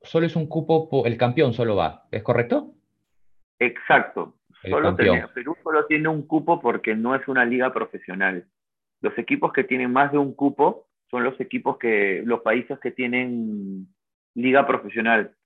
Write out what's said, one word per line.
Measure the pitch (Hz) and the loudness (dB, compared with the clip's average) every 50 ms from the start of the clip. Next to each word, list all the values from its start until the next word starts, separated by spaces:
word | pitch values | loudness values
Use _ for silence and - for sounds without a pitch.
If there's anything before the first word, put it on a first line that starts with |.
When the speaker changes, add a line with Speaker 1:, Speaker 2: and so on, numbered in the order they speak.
Speaker 1:
solo | - - - 165 165 | -10 -4 0 0 0
es | 165 - | 2 0
un | 170 156 151 | -2 -4 -2
cupo | - 160 151 - 165 160 160 - | -4 -4 0 2 2 2 2 0
po-, | - 135 120 | 0 0 2
el | 117 113 - | 0 2 2
campeón | 127 120 123 160 151 123 110 | 2 2 4 2 2 2 2
solo | - 120 113 104 | 0 0 0 2
va, | 92 82 78 - - _ _ | 2 0 0 -2 -8 _ _
¿es | - 104 - | -8 -4 -2
correcto? | - 120 117 117 - 247 302 - - - _ _ _ _ _ _ _ _ _ _ _ _ _ _ _ _ - | 0 2 2 2 0 0 -2 -2 -4 -12 _ _ _ _ _ _ _ _ _ _ _ _ _ _ _ _ -2
Speaker 2:
Exacto. | 120 120 120 - - - 156 131 - - - 98 82 78 - _ _ _ _ _ - | -2 -2 -2 -4 0 4 4 4 4 0 -4 -8 -8 -8 -12 _ _ _ _ _ -6
Speaker 1:
El | 98 | -2
Speaker 2:
Solo | - 147 - - | 0 0 2 2
Speaker 1:
campeón. | 92 - 117 95 87 | 2 4 4 4 4
Speaker 2:
tiene, | 82 - - | 2 0 -4
Perú | - 127 123 143 170 - - | -10 -10 -8 -8 -10 -8 -4
solo | 165 156 151 151 151 | 0 0 0 2 2
tiene | 156 151 156 160 | 0 0 0 0
un | 160 151 143 | -2 -2 -2
cupo | - 151 160 147 165 175 175 | 0 0 0 2 2 0 2
porque | 123 120 120 107 - 113 110 | 2 0 0 0 0 -2 -2
no | 110 113 123 135 | 0 0 0 -2
es | 131 - - | -2 -2 -2
una | 131 127 120 | 0 0 2
liga | 117 123 127 127 131 - | 2 2 2 0 0 -2
profesional. | 113 110 - - 98 - - 92 95 98 95 95 90 87 _ _ _ _ _ _ _ _ _ _ _ | -4 -6 -6 -8 -12 -12 -10 -4 -2 -2 -2 -2 -4 -8 _ _ _ _ _ _ _ _ _ _ _
Los | - 104 - - | -4 -4 -4 -4
equipos | 117 - 143 143 - 139 - | -2 -2 -2 0 0 0 0
que | 139 127 | -2 -2
tienen | - 131 127 127 123 | 0 -2 -2 -2 0
más | 123 135 143 139 | 2 2 2 4
de | 143 147 | 2 0
un | 143 135 - | 0 0 -2
cupo | - 143 139 139 - 143 175 - - - _ _ _ _ _ | 0 0 0 2 2 2 2 2 0 -8 _ _ _ _ _
son | - 123 117 | -4 -2 -2
los | 135 131 - | -2 -2 -4
equipos | - - - 123 - 135 135 - | -6 -6 -6 -6 -4 -4 -4 -2
que, | - 117 110 104 101 98 95 - 104 | -2 0 2 2 2 0 0 -2 -2
los | 120 117 117 | -2 -2 0
países | - 113 110 123 120 - 139 - | 0 0 0 0 -2 -4 -8 -8
que | - 123 | -6 -8
tienen | - - 127 120 123 123 127 123 120 117 113 110 107 101 98 98 95 92 95 - _ _ _ _ _ _ _ _ _ | -6 -4 -4 -2 -2 -2 -2 -4 -4 -4 -4 -6 -6 -6 -8 -8 -10 -10 -12 -16 _ _ _ _ _ _ _ _ _
liga | 120 120 131 127 139 135 | -2 2 4 4 6 4
profesional. | - 123 - - 101 101 113 110 117 113 110 98 - - _ _ | 4 0 -2 -4 -6 -6 -2 2 2 2 2 2 -2 -8 _ _